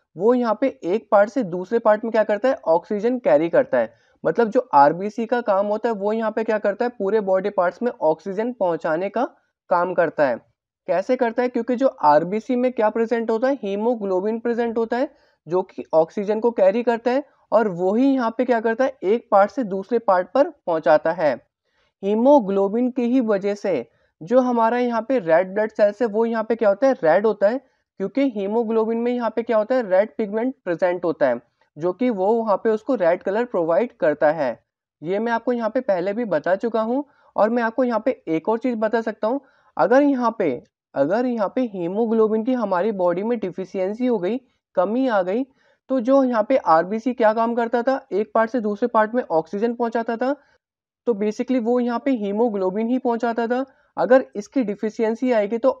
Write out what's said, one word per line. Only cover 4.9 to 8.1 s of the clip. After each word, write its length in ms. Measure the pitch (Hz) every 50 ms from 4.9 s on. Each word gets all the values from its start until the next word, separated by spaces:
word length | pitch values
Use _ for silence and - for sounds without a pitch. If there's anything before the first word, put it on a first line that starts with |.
| 160 170 196 208 - - 226
का 160 | 220 254 240
काम 260 | 240 - 196 190 202 208
होता 220 | 208 214 214 240
है, 60 | 226
वो 180 | 196 196 208 220
यहाँ 180 | 226 226 220
पे 120 | 214 240 226
क्या 140 | 226 220 214
करता 280 | - 208 196 - 240
है, 60 | 247 - _
पूरे 200 | 196 196 208 220
बॉडी 280 | 208 190 190 190 185 208
पार्ट्स 320 | 202 202 180 180 180 -
में 100 | 233 247
ऑक्सीजन 600 | - - - 156